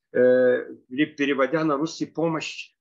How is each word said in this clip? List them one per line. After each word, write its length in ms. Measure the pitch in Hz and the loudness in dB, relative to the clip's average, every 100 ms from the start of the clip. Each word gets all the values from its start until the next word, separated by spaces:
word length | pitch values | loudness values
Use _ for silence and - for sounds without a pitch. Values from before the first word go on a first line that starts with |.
| _ | _
э, 600 | 123 127 127 127 127 - - _ | 2 4 6 4 2 -4 -16 _
или 160 | 127 147 | -4 -4
переводя 600 | - 139 135 131 160 160 | -2 -2 0 0 0 0
на 100 | 139 | -2
русский 280 | 156 - 151 | -4 -6 -10
помощь 680 | - 165 - - - - _ | -4 -4 -4 -8 -14 -18 _